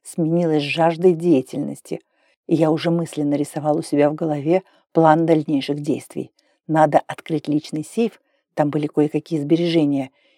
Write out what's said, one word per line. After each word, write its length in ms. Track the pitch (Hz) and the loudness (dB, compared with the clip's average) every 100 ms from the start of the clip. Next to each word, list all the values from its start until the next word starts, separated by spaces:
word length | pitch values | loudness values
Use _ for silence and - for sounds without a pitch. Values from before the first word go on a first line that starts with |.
сменилась 600 | - - 160 170 170 151 | -12 -4 0 0 2 0
жаждой 520 | 143 156 165 165 185 | -2 0 0 2 2
деятельности, 840 | 165 175 135 - 135 143 139 - - _ _ _ _ - | 2 2 0 0 -8 -10 -12 -12 -14 _ _ _ _ -2
и 80 | |
я 160 | 160 160 | 0 2
уже 200 | 156 165 | 0 0
мысленно 440 | 170 165 151 147 | -2 -4 -6 -2
рисовал 440 | 147 143 151 151 151 | -2 -4 -4 -2 -2
у 40 | |
себя 280 | - 147 147 | -2 0 0
в 40 | |
голове 480 | 151 165 147 147 185 - _ _ | 0 -4 -4 0 0 -2 _ _
план 320 | 165 160 160 | 2 4 4
дальнейших 560 | 165 156 147 143 131 147 | 4 2 2 -4 -2 -6
действий. 520 | 147 120 - - - _ _ _ - | -4 -6 -6 -12 -12 _ _ _ -2
Надо 340 | 156 151 151 - | 2 4 2 -2
открыть 420 | - - 156 - | -14 -6 -6 -2
личный 360 | 147 - 156 | -4 -4 -10
сейф, 360 | 151 220 226 - _ _ _ | -6 -2 -2 -4 _ _ _
там 160 | - 147 | -2 -2
были 160 | 147 147 | 0 -2
кое-какие 540 | - 147 156 - 160 | 0 0 -2 -4 -6
сбережения 720 | 143 165 175 165 147 139 131 _ _ | 0 0 2 2 0 -2 -6 _ _